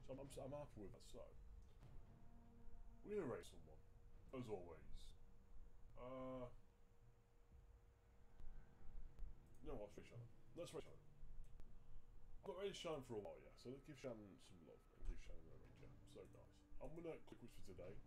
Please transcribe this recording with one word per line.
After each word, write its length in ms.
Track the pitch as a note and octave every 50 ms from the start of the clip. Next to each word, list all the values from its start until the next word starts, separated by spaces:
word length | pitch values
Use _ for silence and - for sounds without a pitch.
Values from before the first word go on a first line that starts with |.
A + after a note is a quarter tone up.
| -
So 80 | - C3
I'm, 80 | C3+ C#3
I'm, 80 | C#3
I'm 240 | - D3 C#3 C3+ C#3+
happy 240 | D3 D3 - - A2
with 160 | G#2 F2+ E2
that. 80 | - - -
So 80 | - A2 - - - - - - - - - - - - - - - - - - - - - - - - - - - - - - - - - - - - -
we're 160 | G2+ G#2 G#3
gonna 80 | E3+
rate 160 | B2+ G#2+ - -
someone, 400 | - - - - - - - - - - - - - - - - - - C3
as 80 | B2
always. 400 | A2 G#2 F#2+ F2 E2 D#2+ - - - - - - - - - - - - - - - - - - - - - - - -
Uh, 480 | B2+ B2 B2+ C3 C3 C3 C3 C3 B2+ B2 B2 - - - - - - - - - - - - - - - - - - - - - - - - - - - - - - - - - - - - - - - - - - - - - - - - - - - - - - - - - - - - - - -
no, 80 | D3+ C#3 -
let's 160 | G#2 G2 -
rate 100 | F#2+ -
Shannon. 220 | - - A#2+ A#2 - - - - - -
Let's 180 | D#3 E3+ -
rate 140 | - D3+ -
Shannon. 160 | - - -
I've 1500 | - - - - - - - - - - - - - - - - - - - - - - - - - - - - - F#3+ F#3
not 80 | F3+
rated 160 | G3+ G3 F#3
Shannon 260 | - - E3+ D#3 C#3+ B2+ -
for 80 | A#2+
a 60 | G#2+ F#2+
while, 160 | E2 D#2 C2+
yeah. 100 | C2+ C#2+ -
So 160 | - - A#2+ C3+
let's 100 | C#3 -
give 140 | - D3
Shannon 400 | B2+ - C3 A#2 G#2+ G#2+ G2 F2 - -
some 160 | - G2 F2 D#2 A#1+
love 100 | A1 - - - -
and 80 | - - -
give 80 | - -
Shannon 220 | - - - -
a 160 | - - -
rate, 160 | - - - - -
yeah. 80 | - - - - - - -
So 80 | G#2+ F#2 -
guys, 220 | - - - - - - - - - -
I'm 140 | B2+ C3+ D#3
gonna 240 | E3+ E3+ E3 D3 - -
click 160 | - - -
wish 100 | - A2+ -
for 80 | - -
today. 320 | - F2+ E2 F2 F#2 G#2 A2 -